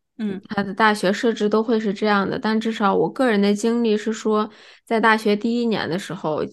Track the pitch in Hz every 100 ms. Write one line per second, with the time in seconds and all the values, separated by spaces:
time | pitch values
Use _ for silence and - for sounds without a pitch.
0 | _ - 208 190 - 202 196 190 220 214
1 | 175 202 233 220 208 220 226 220 214 196
2 | 214 202 190 156 214 220 226 220 202 190
3 | 170 - 262 202 202 208 226 233 226 214
4 | 220 220 220 214 214 - - - - 226
5 | 226 214 220 208 233 240 233 185 110 175
6 | - 175 156 151 -